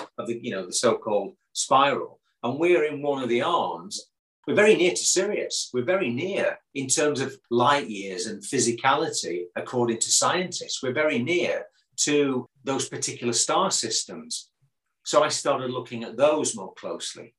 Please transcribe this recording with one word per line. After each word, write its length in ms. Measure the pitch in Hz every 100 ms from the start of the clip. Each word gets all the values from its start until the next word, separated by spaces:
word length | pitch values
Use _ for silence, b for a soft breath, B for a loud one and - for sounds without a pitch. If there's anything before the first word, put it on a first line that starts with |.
| - -
of 80 | 107
the, 140 | 117
you 80 | 123
know, 120 | 98 92
the 60 |
so-called 640 | - 120 107 110 104 95 - _
spiral. 680 | - - 135 139 127 - - _ _
And 160 | 120 139
we're 260 | 170 170
in 180 | 151 139
one 200 | 143 135
of 60 | 123
the 140 | 120
arms. 640 | 156 165 92 - 185 - - _ _ _ -
We're 80 |
very 200 | - 208
near 180 | 208 180
to 40 | -
Sirius. 760 | - 175 202 208 - - -
We're 120 | 123
very 260 | 123 190 135
near 480 | 123 185 202 - - _
in 140 | 139 127
terms 320 | 156 151 131
of 160 | 135 - -
light 380 | 120 127 143 117
years 380 | 101 98 92 107
and 160 | 98
physicality, 1000 | - 131 113 117 131 147 160 - 82 87 87
according 440 | 113 110 123 117 110
to 120 | -
scientists. 720 | - 127 170 180 - - -
We're 120 | 131
very 240 | 135 151 127
near 480 | 127 175 104 - - _ _ -
to 500 | - 147 139 127 123 _
those 240 | 135 135 -
particular 460 | 139 135 - 120
star 360 | 117 - 160 190
systems. 800 | - - - - 175 240 - - _ _ _ _ _
So 180 | - 151
I 60 | 151
started 420 | - 151 131 127
looking 340 | - - 120
at 120 | 110 113
those 400 | 147 151 123 110
more 160 | 92
closely 600 | - 92 82 - 87 -